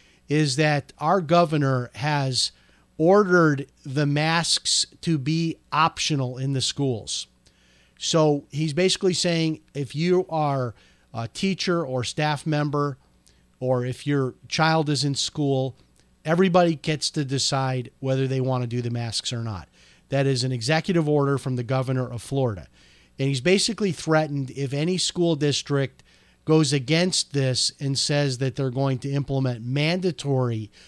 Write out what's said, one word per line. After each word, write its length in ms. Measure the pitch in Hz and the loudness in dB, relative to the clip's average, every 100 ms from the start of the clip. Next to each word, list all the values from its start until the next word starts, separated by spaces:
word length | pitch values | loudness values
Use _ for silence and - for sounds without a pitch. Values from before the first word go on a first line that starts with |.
| _ _ - | _ _ -2
is 260 | 147 151 127 | 2 2 2
that 380 | 156 147 - - | 2 2 -2 -4
our 220 | 151 190 | 0 2
governor 680 | 151 170 170 156 139 131 120 - | 4 4 4 2 2 0 -2 -6
has 560 | 147 147 135 123 - - _ _ _ - | -2 0 0 0 -4 -6 _ _ _ 0
ordered 680 | 160 202 196 180 160 139 139 _ | 4 6 6 6 6 2 -4 _
the 220 | 147 135 143 | -6 -2 0
masks 800 | 147 156 165 160 - - - - - | 0 0 0 0 -2 0 -2 -2 -6
to 160 | - 160 | -2 -2
be 400 | 131 160 165 - - | 0 -2 -2 -4 -4
optional 680 | 143 160 - - 147 127 127 | 2 2 0 -2 -2 -2 -4
in 160 | 135 | -4
the 80 | 135 | -2
schools. 680 | - - 139 113 - - - _ _ _ _ _ _ - | -2 -2 -2 -2 -6 -8 -10 _ _ _ _ _ _ -10
So 480 | - 165 156 143 - | 0 4 4 2 -2
he's 220 | 139 160 | -4 -2
basically 400 | 143 185 185 190 | 2 0 2 0
saying 480 | 175 175 165 160 156 _ | 0 0 0 0 -2 _
if 220 | 139 139 143 | -8 -6 -2
you 300 | 175 180 - | 2 2 0
are 460 | 160 147 139 123 - _ _ _ | -2 0 0 -2 -8 _ _ _
a 140 | 117 117 | -10 -8
teacher 560 | - 190 185 - 170 139 | -2 -2 -2 -2 -2 -2
or 180 | 127 | -4
staff 420 | 113 - 151 147 - | -4 -2 -2 -2 -2
member, 520 | 151 147 143 143 135 _ _ _ _ _ - | 0 0 0 -2 -4 _ _ _ _ _ -6
or 260 | 127 127 123 | 0 0 0
if 220 | 131 143 | -4 0
your 280 | 143 131 - - | 0 0 -4 -8
child 420 | - 160 160 151 | 0 2 2 2
is 140 | 143 | 0
in 120 | 143 135 | 0 -2
school, 600 | - - 143 135 131 - _ _ _ _ | -4 -2 0 0 -2 -6 _ _ _ _
everybody 520 | 156 170 190 180 175 160 | -2 2 4 6 4 2
gets 340 | - 151 - | -2 -4 -4
to 140 | - 135 | -4 -2
decide 640 | 135 - 139 131 131 123 - | -2 -2 -2 -2 -4 -6 -8
whether 280 | 131 135 135 | -2 0 0
they 140 | 131 | 0
want 220 | 127 127 | 0 -2
to 40 | 123 | -2
do 140 | 120 | -4
the 80 | 120 | -2
masks 420 | 120 117 - - | -4 -4 -6 -6
or 100 | 120 | -6
not. 240 | 113 98 - _ - _ - | -6 -8 -12 _ -20 _ -4
That 160 | 135 139 | 0 0
is 180 | 131 | 0
an 80 | 127 | 0
executive 580 | 127 113 160 - 170 151 | -2 0 -2 0 0 2
order 280 | 147 139 139 | 2 2 0
from 180 | 135 127 | -2 -4
the 80 | |
governor 440 | 120 131 127 131 120 | -2 -2 -2 -2 -4
of 140 | 120 | -8
Florida. 460 | - 139 127 95 71 _ - - _ - | -6 -2 0 -2 -12 _ -20 -20 _ -4
And 80 | 135 | -2
he's 140 | 135 | 0
basically 500 | 131 185 - 202 202 | 2 2 2 -2 -2
threatened 600 | 147 - 156 156 143 131 | -2 2 2 2 -4 -6
if 220 | 135 139 | -4 -4
any 240 | 143 160 180 | -2 -2 0
school 380 | - 180 170 156 | -2 0 0 2
district 680 | 147 139 - 143 131 _ - _ _ _ | 0 0 0 -2 -2 _ -20 _ _ _
goes 300 | - 156 147 | 2 4 4
against 600 | 143 123 160 180 - - | 0 2 2 2 0 -2
this 380 | 143 135 120 - - | 0 0 0 -2 -2
and 180 | 139 135 | -4 -2
says 420 | - 147 143 123 | 0 0 0 0
that 160 | 135 123 | -4 -2
they're 160 | 135 | -4
going 260 | 127 139 131 | 0 0 -2
to 120 | 139 | -2
implement 520 | 139 135 135 131 120 | -4 -2 0 -2 -2
mandatory 1080 | 120 139 151 180 185 - 143 135 123 113 107 - | -4 0 0 0 -2 -4 -2 0 0 -2 -8 -14